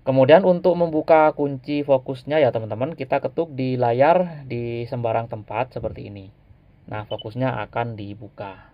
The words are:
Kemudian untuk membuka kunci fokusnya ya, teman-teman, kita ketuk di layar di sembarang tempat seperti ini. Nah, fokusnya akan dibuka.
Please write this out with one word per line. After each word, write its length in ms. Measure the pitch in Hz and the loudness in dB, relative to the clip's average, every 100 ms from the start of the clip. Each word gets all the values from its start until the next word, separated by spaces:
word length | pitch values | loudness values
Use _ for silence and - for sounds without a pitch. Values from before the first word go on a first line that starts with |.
Kemudian 480 | - 135 131 160 190 | 0 2 8 8 8
untuk 320 | 175 180 170 | 2 2 2
membuka 480 | 170 156 156 160 156 151 | 0 0 4 6 6 2
kunci 480 | 143 135 127 147 | -4 -4 -6 -6
fokusnya 560 | 143 135 131 131 - 156 | 2 0 0 -10 -2 2
ya, 80 | 135 | 2
teman-teman, 480 | 113 110 107 139 165 | 0 -6 -6 -6 -6
kita 240 | 127 143 | -4 -2
ketuk 320 | 143 - 165 | -2 -6 -6
di 240 | 135 131 127 | -4 -4 0
layar 640 | 120 120 143 175 180 151 135 | 0 4 4 4 0 -6 -10
di 400 | 120 120 117 117 | -8 -6 -6 -8
sembarang 400 | 127 113 113 117 | -6 -2 -2 -4
tempat 480 | 110 101 107 127 120 | -12 -8 -6 -6 -6
seperti 320 | 110 95 110 | -10 -10 -14
ini. 240 | 101 95 _ _ _ _ _ - | -16 -18 _ _ _ _ _ -14
Nah, 160 | 107 | -12
fokusnya 560 | 104 107 113 120 131 120 104 | -10 -10 -10 -4 -4 -4 -6
akan 320 | 113 120 110 | -6 -6 -8
dibuka. 720 | 101 101 104 - 98 95 - | -12 -14 -18 -14 -14 -14 -20